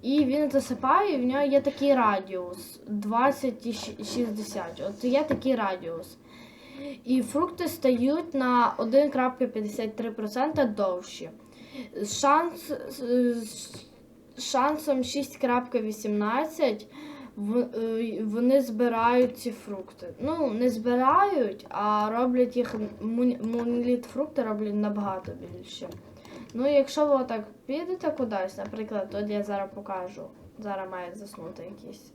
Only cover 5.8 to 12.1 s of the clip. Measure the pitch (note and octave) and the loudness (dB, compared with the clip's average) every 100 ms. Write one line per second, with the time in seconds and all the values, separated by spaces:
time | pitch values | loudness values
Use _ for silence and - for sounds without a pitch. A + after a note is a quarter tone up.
5.8 | E3 E3 - - - - - - - C4+ | -6 -10 -12 -18 -20 -20 -20 -20 -20 -14
6.8 | C#4+ C4+ - C4 G#3+ C#4+ F4 F4 E4+ - | -12 -12 0 2 2 0 0 -2 -4 2
7.8 | C4 B3 B3+ D#4 E4 C#4 B3+ B3 A#3 - | 2 4 4 2 0 0 4 4 4 2
8.8 | A3+ C4 D4 B3+ B3+ B3 B3+ A3 G#3+ G#3 | 4 6 6 4 0 2 -2 -2 -6 -4
9.8 | A3 G#3+ A3+ A3 G#3+ B3+ D4 D4+ B3+ G#3 | -6 -4 -6 -4 -4 0 0 2 2 2
10.8 | G3 F3+ - - - - - - - B3+ | 0 0 -8 -14 -14 -16 -20 -20 -18 -16
11.8 | A#3 - G#3 | -12 -8 -6